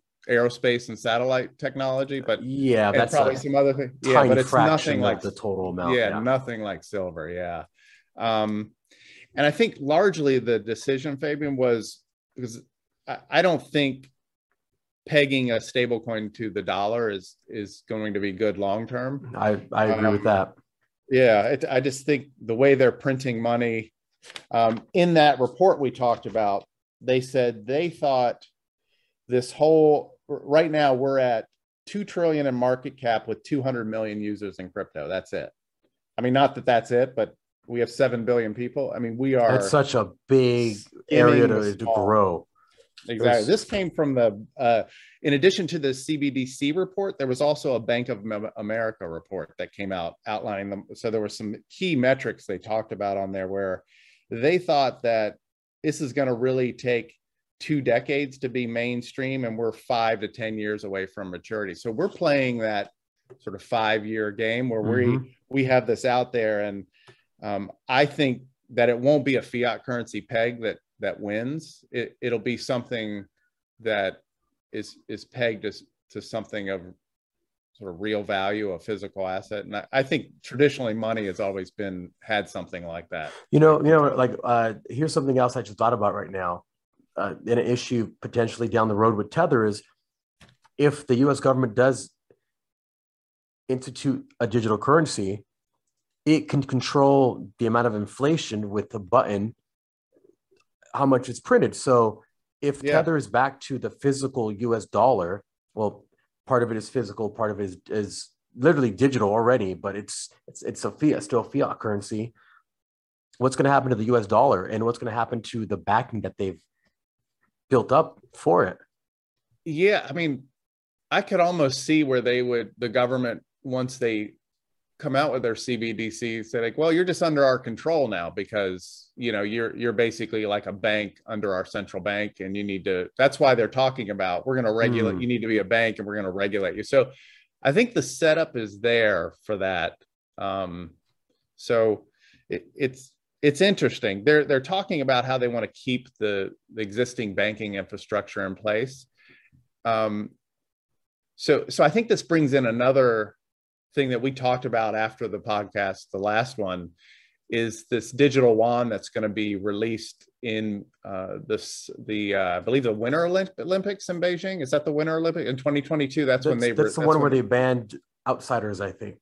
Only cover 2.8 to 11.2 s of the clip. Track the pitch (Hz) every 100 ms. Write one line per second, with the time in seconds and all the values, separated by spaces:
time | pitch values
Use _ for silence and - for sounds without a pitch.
2.8 | 104 117 113 147 135 135 139 139 139 139
3.8 | 131 - 135 147 131 131 131 127 113 156
4.8 | 156 131 120 101 101 - 104 95 92 90
5.8 | 87 123 104 80 123 131 131 110 104 85
6.8 | - 101 90 80 78 90 87 82 80 _
7.8 | _ _ _ - 113 110 107 107 107 _
8.8 | _ _ - - - 135 147 151 226 -
9.8 | 139 156 202 156 143 131 113 113 104 110
10.8 | - 135 147 135